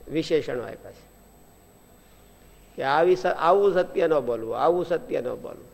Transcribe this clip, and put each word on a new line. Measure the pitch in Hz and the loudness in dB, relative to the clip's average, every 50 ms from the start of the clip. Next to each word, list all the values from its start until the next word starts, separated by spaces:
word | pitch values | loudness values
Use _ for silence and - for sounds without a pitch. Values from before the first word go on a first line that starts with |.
| - - | -14 -6
વિશેષણો | 143 160 160 - 165 151 - - 131 123 113 | -4 -4 -2 0 0 0 0 -2 -6 -6 -8
આપ્યા | 110 113 - - 98 - | -10 -12 -14 -16 -20 -20
છે | - - - - - - - _ - - - - - - - _ - - - - - _ - - - - - - _ - - - - - - - - | -20 -20 -20 -20 -20 -20 -20 _ -20 -20 -20 -20 -20 -20 -20 _ -20 -20 -20 -20 -20 _ -20 -20 -20 -20 -20 -20 _ -20 -20 -20 -20 -20 -20 -10 -4
કે | 135 | -2
આવી | 135 143 156 170 180 185 | 2 2 4 4 4 4
સ-, | 185 - - - - | 2 2 -2 -2 2
આવું | - 170 190 202 202 202 175 | 4 4 4 6 4 4 2
સત્ય | 185 180 - - - 170 160 | 2 -2 0 0 0 2 2
ન | 160 143 | 2 2
બોલવું, | 123 120 117 113 113 113 113 117 | 0 -2 -4 -4 -4 -6 -4 0
આવું | 135 160 175 180 170 | 2 2 2 2 0
સત્ય | 165 175 156 - - - 139 | -2 -4 -4 -4 -4 -6 -6
ન | 120 123 - | -4 -6 -8
બોલવું. | - - - - - - - | -8 -12 -14 -16 -16 -20 -20